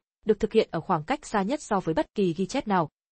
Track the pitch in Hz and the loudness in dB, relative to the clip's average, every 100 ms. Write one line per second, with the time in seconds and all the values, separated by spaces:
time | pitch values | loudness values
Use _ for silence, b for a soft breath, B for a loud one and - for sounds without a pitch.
0 | _ _ - 214 214 220 - 165 - 170 | _ _ -2 0 2 2 0 -2 -2 -2
1 | 151 285 - 208 190 294 - 196 170 160 | -2 -4 -2 -2 -2 -4 -2 -2 0 -2
2 | 320 - 185 165 185 269 - 190 151 - | -2 0 0 0 -4 -4 0 0 0 -6
3 | _ | _